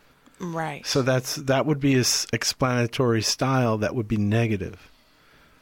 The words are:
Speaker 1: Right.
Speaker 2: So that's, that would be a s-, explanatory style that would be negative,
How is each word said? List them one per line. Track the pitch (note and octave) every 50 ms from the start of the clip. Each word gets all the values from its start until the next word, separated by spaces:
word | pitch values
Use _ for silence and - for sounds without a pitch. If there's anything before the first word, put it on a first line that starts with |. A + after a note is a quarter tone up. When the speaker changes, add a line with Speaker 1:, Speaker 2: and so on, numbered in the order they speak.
| _ _ _ _ _ - _ -
Speaker 1:
Right. | F3 F3 E3 E3 D#3+ D#3 C#3+ C3+ -
Speaker 2:
So | - - D3
that's, | B2 C3 C3 B2+ B2+ - -
that | D3+ D3 C3 C3 C3 A#2
would | D3 D3+ C#3
be | C#3 C#3 C3+
a | B2+
s-, | A#2+ - - - - -
explanatory | - A2+ - - - - C#3 B2+ B2 B2 A#2+ A#2 - - C3 A#2+ A2+ A2
style | G#2+ - - - C3 C3 C3+ C3 B2 A2+ A2 G#2+
that | G#2 F#2+ -
would | B2+ A2 G#2+
be | A#2 G#2
negative, | G#2 G2+ G#2+ A#2 A#2 A2 A2 F#2+ F#2 - - - - - _ _ _ _ _ _ _ _ _ - _ _ _ _